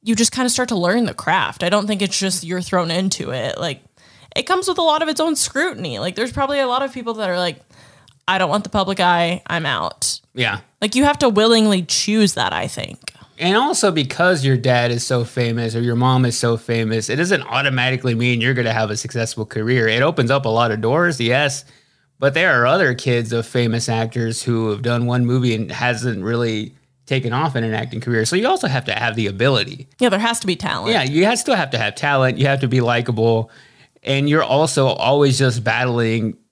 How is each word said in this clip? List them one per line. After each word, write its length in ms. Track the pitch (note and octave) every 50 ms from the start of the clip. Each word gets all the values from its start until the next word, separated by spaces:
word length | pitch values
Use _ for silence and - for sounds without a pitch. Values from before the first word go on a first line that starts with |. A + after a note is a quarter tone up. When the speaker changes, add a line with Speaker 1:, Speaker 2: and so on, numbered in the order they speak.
| _
Speaker 1:
you 120 | G#3 A3+
just 180 | G3+ A#3 A3+ -
kinda 160 | B3+ B3+ B3
start 220 | B3 - B3+ A#3+
to 60 | A#3
learn 280 | G3 F3 F3 G3 A#3+ A#3
the 100 | - -
craft. 480 | - - - E3+ F#3+ B2+ D#2+ - - F#3
I 60 | F3
don't 180 | F#3+ G#3 G3+
think 140 | G#3 G#3+ F#3+ G3+
it's 160 | F#3 - -
just 240 | G3 G3 F#3 F#3 -
you're 200 | E3 F3+ F3+ F3+
thrown 280 | - - F3+ F3 E3
into 400 | E3 F3 F#3+ F#3+ - - - -
it. 280 | A#2+ C3 A2+ - - -
Like, 220 | E3 E3 C3+ - _ _ _ _ _ - _ - - - -
it 80 | - -
comes 220 | - F#4 F#4 F#4+
with 120 | F#4+ F4+ F#4
a 40 | E4+
lot 200 | D#4+ D4+ D#4 D#4+
of 60 | D#4
its 120 | D#4 -
own 160 | D#4 E4+ D#4
scrutiny. 640 | - - - - C4 D#4+ F#4 D4+ - G3+ E3 A#2+ G2+
Like, 160 | G#2+ F3+ F#3
there's 160 | - A3+ B3+ -
probably 260 | - C#4 C4+ C#4+ C#4
a 80 | C4+
lot 160 | B3 A#3+ C4 C#4
of 100 | C4+ C4
people 220 | C4 A#3+ A3+ A3+
that 140 | A3 G#3+ F#3
are 100 | F3+ F3
like, 220 | F3+ F3 D#3+ - _ _ - - - - _ _ _ _ _ _ _
"I 120 | - F#3 F#3+
don't 100 | F#3 E3
want 140 | D3+ G#3 G3+
the 60 | -
public 280 | - G#3 G3 F#3+ G3 F#3+
eye. 440 | F#3 F3 F3 E3+ E3+ E3 F3 F3+ -
I'm 200 | - - E3+ D#3+
out." 540 | D3 C3 F#2 D#2 E2+ - _ - - - - _ _ _
Speaker 2:
Yeah. 260 | B2+ B2 A2 G2+ G2+ - _ _ _
Speaker 1:
Like, 140 | - G#3+ G#3
you 100 | B3 C#4
have 140 | C#4+ C#4+ C#4+
to 100 | D4 B3+
willingly 540 | G#3 G3+ G#3+ A3+ A#3 A3+ A3 G#3+ G3+ F#3 F3
choose 500 | - - - - - G#3 A3 G#3+ F#3 -
that, 180 | - A#2+ F#2+ -
I 140 | E2+ F#2
think. 460 | - - - G#2 - - - _ - - - - _ _ -
Speaker 2:
And 180 | D#3+ F3 G3
also 340 | A3 C4 D4 - - - G3+
because 540 | E3+ D#3 C#3+ C3+ - - E3+ F3+ F#3 D3+ C3+
your 120 | C3+ C3
dad 340 | B2 A2+ C3 B2 B2 A#2+ A#2+
is 140 | A#2+ A#2 A#2
so 200 | - C3 B2 A#2+
famous 500 | A#2 - C3 B2 A#2 A#2 A#2 A#2+ A2+ A2
or 60 | A#2
your 160 | A#2+ A#2+ A#2
mom 280 | A#2+ B2+ B2+ B2+ B2+ B2+
is 100 | B2 A#2 -
so 180 | - A#2+ A#2
famous, 520 | A2+ - - A#2 A2+ A2+ A2 A2 A2+ A2 -
it 80 | A#2+
doesn't 260 | C#3 F3 F3+ G3+ F3+ -
automatically 720 | - A2+ B2+ C#3 C#3 C3 B2+ B2 B2+ C3 B2 B2+ C3 A#2
mean 260 | A2+ A#2+ B2 B2 A#2
you're 140 | A2+ B2 C3+
gonna 180 | B2+ A#2+ A2+ A2
have 180 | A2+ A2 G#2
a 60 | G#2
successful 480 | G#2 - A#2 - A#2+ A2+ A2+ - - G#2+
career. 420 | - - A2 G#2+ A2+ B2+ B2+ A2+ A2
It 140 | A2 A#2+ C3
opens 280 | D#3+ E3 - B2+ A#2
up 140 | - C#3 C3+
a 40 | A#2
lot 200 | A2 A2+ A#2+ A#2
of 100 | G#2+ A2 A2
doors, 360 | A2+ C3 D#3+ F3 F3 D#3 B2+
yes, 440 | A#2+ A2+ B2 C3 D3 - - - - _ - _ _ _ _ _ _ _ _ _
but 160 | C3+ C#3 C3+
there 260 | D#3+ F3 F#3 D3 B2
are 60 | A#2+
other 280 | B2 D3 F#3+ F#3 C3+ B2
kids 380 | A#2 - C3+ B2 A#2+ A#2 A2+ A#2
of 140 | A#2 A2
famous 420 | - - B2+ A#2+ A#2 A2+ A#2 - -
actors 540 | A#2 A2+ A2+ A2 - B2 A#2 A2+ A2+ - -
who 260 | - A#2+ A2+ A2 A2
have 120 | G#2 G#2 -
done 240 | A#2+ A#2+ A#2+ A#2+
one 180 | A#2+ B2 B2 B2
movie 280 | A#2+ B2 C3 B2 B2 A2+
and 160 | A2 A2+ D2 -
hasn't 500 | - B2 B2 B2 A2 A#2+ B2+ A2+ F#2+ F#2
really 520 | G#2+ A#2 A#2 A#2+ A#2 A2 G#2+ G#2+ B2 - _ _ _ _ _ _
taken 260 | - C3+ C3 C3+ A#2+ A#2
off 240 | C3 D#3 D#3+ C3
in 80 | B2+ A#2
an 80 | A2+ G#2+
acting 260 | A2 A2+ B2 - A2
career. 260 | A2+ A#2+ A#2+ A2+ A2
So 100 | A2 -
you 100 | F#3 A3
also 220 | C4 F#4+ F#4 - -
have 160 | C3 C3 -
to 80 | - G#2
have 240 | G#2+ A2+ A#2+ G#2+
the 100 | A2+ A2
ability. 640 | G2+ F#2+ F#2+ A#2 C#3 C3+ A2+ G2+ - - - - _ _ _
Speaker 1:
Yeah, 120 | B3+ A#3+
there 100 | F#3+ G3
has 180 | A3 A#3 A#3 A#3
to 60 | -
be 80 | F#3+ F3+
talent. 380 | - - E3+ - - F#2 - A3+
Speaker 2:
Yeah, 100 | G#3 C3+
you 240 | C3 C#3+ D#3 F3+
ha-, 80 | G#3 B3
still 220 | - - - C4
have 140 | G3 D#3+ C3+
to 80 | - A#2
have 160 | A2+ G#2 G#2
talent. 420 | - - D3 C#3+ C3+ C3 C3 A#2+ -
You 80 | C3+
have 140 | C#3 C#3 C3+
to 80 | C3+ B2
be 120 | A#2+ B2+ A#2+
likable. 680 | A#2 A#2+ A#2+ A#2+ A#2+ A#2 A2 A2+ A#2 A2+ A2+ A2+ - - - - _ _ _ - _ _ _ _
And 260 | - C3+ C#3 C#3 D3
you're 160 | D3 D#3+ -
also 420 | - B2+ C#3+ D#3 D#3+ - - C3+ C3
always 500 | G#2+ - - A#2 C#3 C#3+ C#3+ C#3 B2+ A2+
just 260 | C3+ C3 A#2 A#2+ A2+
battling 720 | A#2 A2+ A#2 B2+ B2 A#2+ A#2+ A#2 A2+ A2 A2+ A2 A2 A2 - _ _